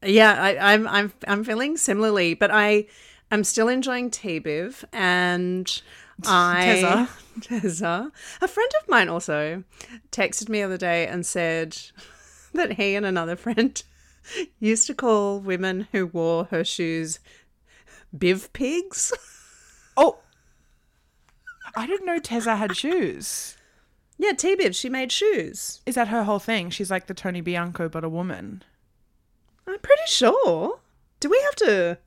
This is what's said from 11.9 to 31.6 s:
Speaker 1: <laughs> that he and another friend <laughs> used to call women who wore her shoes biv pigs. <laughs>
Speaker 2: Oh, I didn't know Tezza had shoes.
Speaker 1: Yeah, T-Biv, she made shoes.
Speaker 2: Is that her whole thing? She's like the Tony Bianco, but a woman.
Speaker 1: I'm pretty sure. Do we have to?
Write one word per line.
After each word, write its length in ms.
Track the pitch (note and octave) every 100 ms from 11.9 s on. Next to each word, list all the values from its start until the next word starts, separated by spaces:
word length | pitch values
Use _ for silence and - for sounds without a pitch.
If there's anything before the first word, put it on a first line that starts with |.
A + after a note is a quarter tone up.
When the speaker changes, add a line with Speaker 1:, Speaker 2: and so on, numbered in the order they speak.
| - - -
Speaker 1:
<laughs> 380 | - - -
that 200 | D#4+ E4+
he 200 | F#3+ G3+
and 100 | G3
another 320 | G3+ F#3 E3 F3+
friend 460 | - A3 A#3+ - - _ _ _
<laughs> 400 | - - F4+ _
used 260 | G#3+ A3 -
to 80 |
call 460 | D4 B3+ G#3+ G3+ G3+
women 480 | G3 F#3 F#3+ F#3 G#3+
who 140 | G3 F3+
wore 380 | E3+ E3 E3 F3
her 180 | F3
shoes 540 | E3 - E3+ D#3+ D#3+ D#3+ _ - _ _ _ _ _ - _ D3
biv 340 | F3+ F#3+ -
pigs. 580 | - C4 E4 F#4+ - - B4
<laughs> 40 | - - - - - - _ -
Speaker 2:
Oh, 200 | D#4+ - _ _ _ _ _ _ _ _ _ _ _ _ - C6+ C6+ -
I 100 | A#3
didn't 200 | F#4+ F#4
know 120 | E4+
Tezza 380 | - A#3 A3+ G#3+
had 200 | G#3 F#3
shoes. 800 | C#4 F4+ G3 D2 - - - - _ _ _ _ _ _
Speaker 1:
Yeah, 140 | G4+
T-Biv, 420 | D#4+ E4+ F#4+ D4
she 140 | F#3 B3+
made 240 | C4 C4
shoes. 680 | - G#4 F4+ E3 - - -
Speaker 2:
Is 100 | - B3
that 120 | A#3
her 160 | A#3
whole 140 | G#3 G#3
thing? 320 | - A3+ F3
She's 200 | - F#3+
like 160 | F#3+ -
the 80 |
Tony 260 | F#3 F#3+ F3
Bianco, 460 | E3+ F3 F3 F3 E3
but 160 | E3
a 40 | D#3+
woman. 540 | E3 F3+ G#2 - G3+ _ _ _ _ _ _ _ _ _ _ -
Speaker 1:
I'm 120 | G4
pretty 240 | - D5 D#5+
sure. 720 | - B3 A4+ C5+ F3 G#3 A#4+ _ _ _ _
Do 80 | C#4+
we 120 | A4+
have 100 | C#5+
to? 420 | C#5